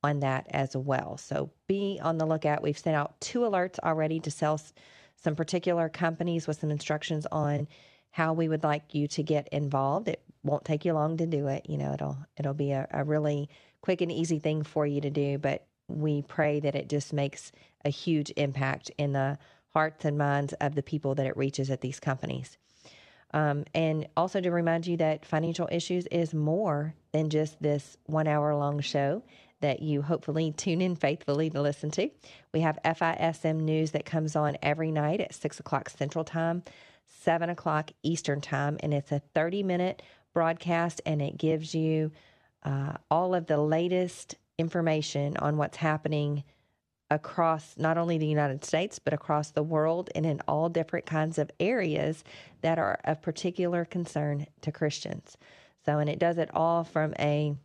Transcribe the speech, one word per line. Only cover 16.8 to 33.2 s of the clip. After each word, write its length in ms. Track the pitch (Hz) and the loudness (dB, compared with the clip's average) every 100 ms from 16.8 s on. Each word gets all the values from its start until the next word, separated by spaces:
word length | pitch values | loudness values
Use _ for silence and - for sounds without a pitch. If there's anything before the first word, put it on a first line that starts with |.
| 139 | -2
just 240 | 147 - | -4 -2
makes 400 | 147 143 - - - - _ | -2 -2 -4 -20 -20 -20 _
a 60 | 147 | -4
huge 420 | 143 - 156 147 - | -2 0 0 0 -2
impact 540 | 143 135 135 139 - - | -2 0 -2 -2 -8 -4
in 140 | 143 | 0
the 260 | 139 135 143 - - _ | 2 0 -2 -10 -20 _
hearts 320 | 156 156 156 | 0 0 0
and 140 | 156 147 | -2 2
minds 340 | 143 143 143 | 2 2 0
of 200 | - 143 | -2 -2
the 80 | 147 | -2
people 320 | 139 151 139 | -2 -2 -2
that 120 | 135 131 | 0 0
it 100 | - | 0
reaches 340 | 135 139 135 | -2 -2 -2
at 100 | 131 | -2
these 200 | 127 135 | -4 -4
companies. 580 | - 131 - 131 127 - _ _ - - - - _ | -4 -4 -4 -6 -8 -16 _ _ -20 -20 -20 -20 _
Um, 320 | 151 151 143 - | 0 2 0 -2
and 340 | - 160 156 - - | 0 2 0 -2 0
also 240 | 180 202 | 0 0
to 100 | 180 | 0
remind 380 | 170 165 165 170 | 2 2 2 0
you 80 | 170 | 2
that 280 | 160 156 | 2 0
Financial 440 | - 156 165 170 170 | 0 -2 0 -2 -2
Issues 340 | 170 - 180 175 | -2 0 -2 0
is 280 | 170 165 | 0 0
more 640 | 156 151 165 214 147 151 160 _ | 0 2 2 2 0 -2 -8 _
than 180 | 151 156 | 0 2
just 320 | 151 156 - | 2 0 -2
this 340 | 151 147 - - - | 0 0 -2 -20 -4
one 200 | 156 156 | 0 2
hour 300 | 151 147 147 | 2 2 2
long 240 | 143 147 | 0 0
show 420 | 143 147 139 180 - - - _ | 0 0 2 0 -6 -20 -20 _
that 200 | 147 131 | -2 0
you 220 | 156 143 | 0 0
hopefully 500 | 143 165 - 151 160 151 | 0 -2 0 0 0 -2
tune 240 | - 165 | -2 0
in 160 | 185 175 | 0 2
faithfully 520 | 143 156 - 147 160 | 0 0 -2 0 0
to 120 | 156 | 0
listen 300 | 143 147 151 | -2 -2 -4
to. 180 | 156 247 - - - _ | -2 -2 -4 -20 -20 _
We 80 | 156 | 0
have 180 | 160 156 | 2 2
F 200 | - 165 | -2 0
I 100 | 165 | 0
S 320 | 165 | 2